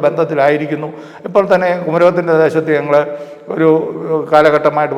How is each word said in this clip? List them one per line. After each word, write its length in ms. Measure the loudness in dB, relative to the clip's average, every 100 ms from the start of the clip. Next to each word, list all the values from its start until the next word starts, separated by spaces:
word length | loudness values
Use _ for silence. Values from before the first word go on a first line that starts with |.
| 0
ബന്ധത്തിലായിരിക്കുന്നു. 840 | 0 -2 0 2 0 -2 -8 -8 -14 -20 -16 -2
ഇപ്പോൾ 160 | 0 2
തന്നെ 180 | 2 0 -2 -2
കുമരകത്തിൻ്റെ 480 | 2 2 2 0 2
ദേശത്ത് 300 | 2 0 0 -2
ഞങ്ങൾ 160 | 2 0 0 -6 -14 -16 -10 -2
ഒരു, 120 | 2 2 0 -8 -6
ഏഹ്, 100 | -4 2
കാലഘട്ടമായിട്ട് 640 | 4 4 4 2 0 -2